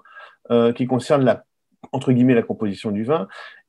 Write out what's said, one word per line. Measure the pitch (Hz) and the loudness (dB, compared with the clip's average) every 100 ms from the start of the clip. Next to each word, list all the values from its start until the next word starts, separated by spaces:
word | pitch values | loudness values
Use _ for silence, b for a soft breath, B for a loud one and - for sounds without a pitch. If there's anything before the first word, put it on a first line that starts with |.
| B B B B - | B B B B -2
euh, | 120 117 | 2 2
qui | 117 123 | 0 -2
concernent | 127 - 147 127 | -2 0 2 2
la, | 101 - _ _ _ - | 0 -6 _ _ _ -10
entre | 135 135 | -4 0
guillemets, | 123 127 | 2 4
la | 120 | 2
composition | 113 104 107 95 113 | 0 -4 -6 -6 -6
du | 101 | -6
vin, | 110 160 190 B B B | -2 -4 -4 B B B